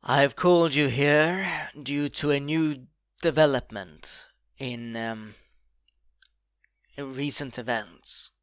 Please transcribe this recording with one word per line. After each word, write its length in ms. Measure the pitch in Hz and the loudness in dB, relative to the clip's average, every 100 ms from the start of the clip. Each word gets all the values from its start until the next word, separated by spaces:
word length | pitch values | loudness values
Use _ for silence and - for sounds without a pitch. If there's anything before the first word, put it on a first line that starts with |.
I've 340 | - 135 139 - | 0 2 2 2
called 380 | 180 175 165 | 4 6 6
you 140 | 139 147 | 2 0
here 800 | 117 143 147 156 185 185 - - - | 2 4 4 4 0 -4 -6 -8 -12
due 280 | 135 143 147 | -6 -4 -2
to 200 | - 147 | -2 0
a 100 | 143 | 0
new 460 | 143 160 160 143 127 _ _ _ | 0 0 0 -4 -12 _ _ _
development 1040 | 170 156 156 131 - 104 92 78 - - - _ _ _ | -2 4 4 4 -2 -12 -14 -12 -12 -12 -14 _ _ _
in, 380 | 135 120 117 113 | -10 -8 -8 -6
um, 380 | 113 110 107 104 _ _ _ _ _ _ _ _ - _ _ _ _ _ _ - | -6 -8 -12 -20 _ _ _ _ _ _ _ _ -20 _ _ _ _ _ _ -14
in 180 | 139 | -12
recent 440 | 131 143 135 143 120 | -6 -2 0 -2 -8
events. 720 | 117 120 104 - - - - _ | -4 -4 -4 -16 -10 -8 -8 _